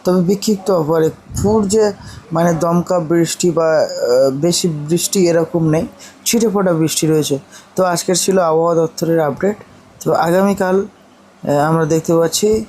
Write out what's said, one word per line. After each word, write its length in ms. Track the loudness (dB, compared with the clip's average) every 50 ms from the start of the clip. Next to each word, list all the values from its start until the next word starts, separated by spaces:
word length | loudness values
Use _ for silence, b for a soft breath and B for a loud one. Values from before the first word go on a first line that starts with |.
তবে 200 | _ 0 0 2 2
বিক্ষিপ্ত 460 | 0 0 -2 0 -2 -2 -2 0 0
আকারে 380 | 0 0 0 0 0 2 0 0 -2 -6 -18 -14 -10
খুব 240 | -4 -2 0 0 0 0 2
যে 160 | 2 2 2 2 -2 B B B B B B B -2
মানে 180 | 0 0 0 0
দমকা 420 | 0 0 0 0 0 0 0 -2 -2
বৃষ্টি 480 | 0 0 0 0 2 0 -2 -2 0 0
বা, 180 | 2 2 2 2
আহ, 180 | 2 2 0 0 -2 -4 -2 0 2 4 4 2 2
বেশি 320 | 0 0 0 0 0 -2 -2 -4 -4 -4
বৃষ্টি 360 | -2 -2 -2 -2 -2 0 0 2
এরকম 360 | 2 2 2 0 0 -2 -2 0 0
নেই, 140 | 0 0 -2 -6 -10 B B B B B -6
ছিটেফোঁটা 480 | -2 0 0 0 2 0 0 0 0 2
বৃষ্টি 320 | 2 0 0 -2 -2 0
রয়েছে। 300 | 0 2 2 0 0 -4 -6 -6 B B B B B -2
তো 80 | -2 0
আজকের 320 | 0 0 -2 -2 -2 -2
ছিল 200 | -2 0 0 0 2
আবহাওয়া 360 | 2 2 2 2 2 2 2
দপ্তরের 460 | 2 0 -2 -4 -6 -4 0 0 0
আপডেট। 360 | 0 0 -2 -2 -4 -4 -4 -4 -10 -20 -20 -20 -20 -20 -20 -10
তো 100 | -4 -2 0 0
আগামীকাল, 580 | 0 2 2 2 2 2 0 0 0 0 0
আহ, 120 | -2 -2 -4 -10 -20 -20 -20 -20 _ -20 -20 _ -12 -4 -2 0 0 2
আমরা 220 | 0 0 0 0
দেখতে 260 | 0 0 -2 0 0 0
পাচ্ছি 340 | 2 2 0 -2 -2 0 0 0 0 -2